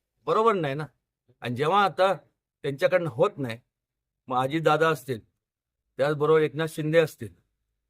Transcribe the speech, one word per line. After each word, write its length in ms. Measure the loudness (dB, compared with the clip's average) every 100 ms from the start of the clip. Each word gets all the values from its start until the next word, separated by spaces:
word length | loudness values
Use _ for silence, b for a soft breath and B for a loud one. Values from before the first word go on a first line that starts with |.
| _ _ -2
बरोबर 260 | 2 2
नाही 220 | 2 -2
ना? 120 | -6 -10 _ _ _ _ _
आणि 160 | -8 -2
जेव्हा 280 | 0 2
आता 300 | 2 2 0 0 _ _ _ _
त्यांच्याकडनं 480 | -10 -2 0 0 -2
होत 200 | 0 0 0
नाही, 220 | -8 -8 _ _ _ _ _ _ -4
मग 160 | -2
अजितदादा 480 | 0 0 2 2 2
असतील, 340 | 0 -6 -10 _ _ _ _ _ _ _ -2
त्याचबरोबर 440 | -2 0 2 2
एकनाथ 260 | 2 -2 -6
शिंदे 300 | -4 2 2
असतील, 300 | 2 -6 -16 _ _ _ _ _